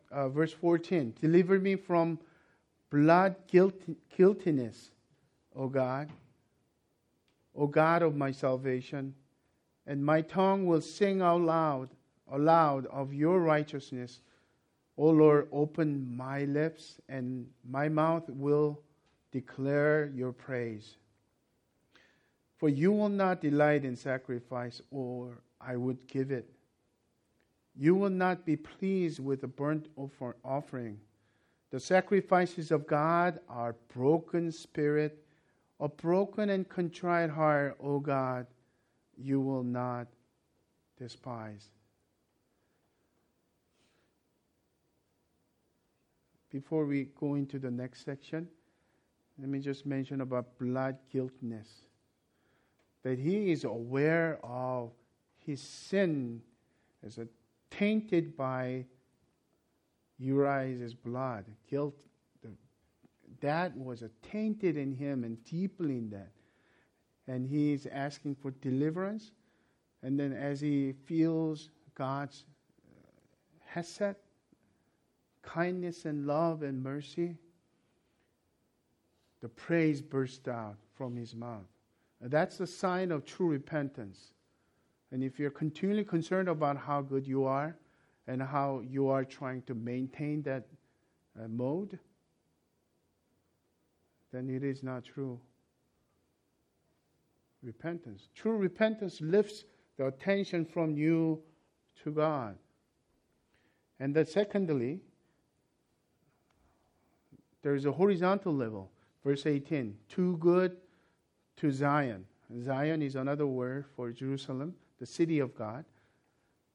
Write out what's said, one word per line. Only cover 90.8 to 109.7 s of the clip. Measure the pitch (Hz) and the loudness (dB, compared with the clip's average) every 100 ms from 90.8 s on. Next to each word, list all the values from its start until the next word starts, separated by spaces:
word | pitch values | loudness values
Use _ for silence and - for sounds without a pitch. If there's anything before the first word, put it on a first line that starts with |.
| _ _ _ _ _ 107 | _ _ _ _ _ -16
uh, | 113 | -10
mode, | 113 127 160 202 196 _ _ _ _ _ _ _ _ _ _ _ _ _ _ _ _ _ _ _ _ _ _ _ | -4 -4 -4 -6 -12 _ _ _ _ _ _ _ _ _ _ _ _ _ _ _ _ _ _ _ _ _ _ _
then | 131 127 | -10 -6
it | 131 | -4
is | 139 135 | -4 -4
not | 131 127 | -6 -10
true | 120 - 135 120 _ _ _ _ _ _ _ _ _ _ _ _ _ _ _ _ _ _ _ _ _ _ | -10 -10 -8 -10 _ _ _ _ _ _ _ _ _ _ _ _ _ _ _ _ _ _ _ _ _ _
repentance. | 127 110 160 170 139 98 - | -18 -10 -8 -8 -12 -18 -20
True | - 220 226 | -6 -2 0
repentance | 190 - 220 220 196 - | 0 2 0 0 -6 -6
lifts | 156 196 208 - - _ _ - | 2 4 2 -2 -18 _ _ -4
the | 135 | -4
attention | 135 196 196 196 175 | -2 0 0 0 -2
from | 160 - 160 147 | -2 -2 -2 2
you | 151 165 165 156 - _ _ _ _ _ | 2 4 2 0 -6 _ _ _ _ _
to | 151 | -6
God. | 151 156 151 113 92 _ _ _ _ _ _ _ _ _ _ _ _ _ - | 0 0 0 -6 -10 _ _ _ _ _ _ _ _ _ _ _ _ _ -8
And | 139 | -2
then | 147 | 2
secondly, | 151 202 208 208 185 143 120 175 - _ _ _ _ _ _ _ _ _ _ _ _ _ _ _ _ _ _ _ _ _ _ - _ _ | 2 2 0 0 0 0 0 -4 -10 _ _ _ _ _ _ _ _ _ _ _ _ _ _ _ _ _ _ _ _ _ _ -20 _ _
there | 147 | -2
is | 143 | 0
a | 143 | 0
horizontal | 131 196 185 180 196 196 | 4 4 4 2 2 0
level. | 143 113 107 95 _ _ _ | 0 -2 -6 -12 _ _ _
Verse | 143 143 156 | -2 0 2
eighteen, | 143 139 | 0 0